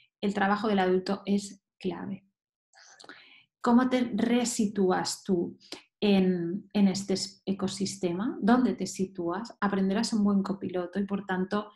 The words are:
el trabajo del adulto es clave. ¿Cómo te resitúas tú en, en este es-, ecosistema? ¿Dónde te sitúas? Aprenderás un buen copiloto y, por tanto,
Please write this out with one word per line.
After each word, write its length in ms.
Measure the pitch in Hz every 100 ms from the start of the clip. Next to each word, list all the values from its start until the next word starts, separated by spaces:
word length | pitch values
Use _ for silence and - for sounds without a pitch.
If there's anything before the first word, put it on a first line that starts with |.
| _ _
el 120 | 202
trabajo 340 | 202 196 208 220
del 120 | 196
adulto 420 | 185 185 185 196 196
es 360 | 202 - - _ -
clave. 480 | 180 175 190 196 _ _ _ _ _ _ - - - - - - _ _
¿Cómo 280 | 240 240 262
te 220 | 254 247 202
resitúas 1080 | 233 240 233 - 208 208 185 180 170 -
tú 340 | - 175 - - - - _ -
en, 720 | 208 196 185 180 170 196 -
en 140 | 208 196
este 260 | 180 -
es-, 280 | 190 - - -
ecosistema? 920 | 196 190 - 190 - 175 180 254 -
¿Dónde 340 | 202 254 220 -
te 120 | 190
sitúas? 680 | - 185 - 170 190 233 -
Aprenderás 540 | 202 196 190 202 233
un 100 | 214
buen 180 | 202 196
copiloto 580 | 196 190 190 180 175 202
y, 60 | 196
por 200 | 196 -
tanto, 460 | 185 185 208 214